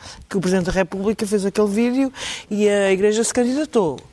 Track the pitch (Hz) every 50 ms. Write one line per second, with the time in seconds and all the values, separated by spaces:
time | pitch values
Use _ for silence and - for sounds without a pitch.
0 | - - - - - - - 196 165 185 185 190 170 185 170 190 190 - - 190
1 | 196 214 214 - 226 190 214 208 190 202 - 214 214 202 196 220 240 247 247 269
2 | 269 262 269 - - - - - - - 208 202 208 208 202 202 196 190 190 185
3 | 202 208 214 226 233 - - 254 240 240 254 294 311 - - 233 190 156 131 -
4 | - -